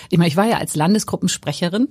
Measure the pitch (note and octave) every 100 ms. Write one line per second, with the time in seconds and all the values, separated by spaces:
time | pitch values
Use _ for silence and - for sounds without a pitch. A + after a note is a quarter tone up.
0 | - E3 E3+ D#3+ A3+ F#3+ D#3+ D3+ D#3+ G#3+
1 | - F3+ F#3 - D3 - F3 G#3 C#4